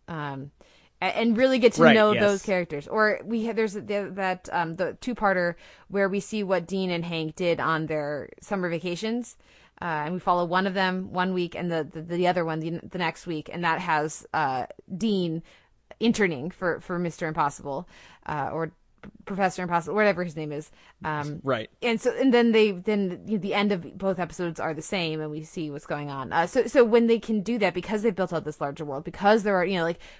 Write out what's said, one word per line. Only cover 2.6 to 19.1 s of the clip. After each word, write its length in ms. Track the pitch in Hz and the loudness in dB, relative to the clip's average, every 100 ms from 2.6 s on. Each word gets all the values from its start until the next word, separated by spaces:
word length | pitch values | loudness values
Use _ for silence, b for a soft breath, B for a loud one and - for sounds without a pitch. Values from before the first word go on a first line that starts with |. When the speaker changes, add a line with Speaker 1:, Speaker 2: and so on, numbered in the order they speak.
| 170 143 143 | 0 -6 -4
Speaker 1:
Or 320 | 214 214 196 185 | 2 2 2 -2
we 200 | 226 226 | -4 -2
ha-, 80 | |
there's 200 | 214 220 | -2 -2
the, 380 | 196 202 202 190 | -4 -4 -4 -4
that, 340 | 190 190 185 - | -4 -2 -4 -4
um, 220 | 175 165 165 | -4 -2 -2
the 180 | 170 - | -4 -4
two-parter 540 | - 233 208 185 175 170 B B B | -6 0 2 2 0 -2 B B B
where 180 | 202 196 | 0 0
we 120 | 196 | 0
see 220 | - 220 | -4 -4
what 220 | 190 185 170 | 0 0 0
Dean 240 | 190 185 | -2 -2
and 120 | 170 | -2
Hank 320 | 170 165 156 - | -4 -4 -6 -2
did 240 | 180 165 | 0 0
on 280 | 135 160 156 | 2 0 0
their 420 | 156 147 147 - - | -2 -4 -6 -10 -16
summer 300 | - 196 180 | -6 -4 -2
vacations, 640 | 165 180 170 220 240 233 - b b b _ | -2 -4 -4 -4 -4 -6 -14 b b b _
uh, 40 | 175 156 151 | -4 -4 -2
and 80 | |
we 60 | 180 | -2
follow 260 | 196 180 175 | 2 2 2
one 200 | 180 196 | 2 2
of 80 | 185 | 2
them 360 | 185 185 185 | 0 0 -4
one 220 | 185 185 | -2 0
week 220 | 185 175 - | 0 -2 -4
and 140 | 175 | -2
the, 120 | 165 143 | -2 -4
the, 100 | 160 | -8
the 260 | 170 175 180 | -6 0 2
other 180 | 180 165 | 2 0
one 140 | 160 | -2
the, 180 | 160 170 | -4 -8
the 160 | 165 180 | -8 -4
next 260 | 165 - - | -4 -4 -6
week, 220 | 156 - | -8 -6
and 120 | 175 175 | -2 0
that 140 | 160 | 0
has, 460 | 180 156 156 - - | 0 0 0 -6 -6
uh, 320 | 156 143 131 - - - 180 | -2 0 -2 -6 -10 -12 -4
Dean 460 | 220 196 175 160 b b b _ _ - | 0 2 0 -4 b b b _ _ -2
interning 520 | 220 220 196 143 156 | 0 2 2 0 -6
for, 280 | - 180 151 | -4 -4 -4
for 180 | - 175 | -4 -4
Mister 280 | 175 - 160 | -4 -4 -6
Impossible, 600 | 156 143 - 143 139 175 B B B - | 0 -2 -2 -8 -8 -10 B B B -8
uh, 240 | 151 135 | -6 -4
or 180 | 156 165 - _ _ - | -4 -6 -8 _ _ -20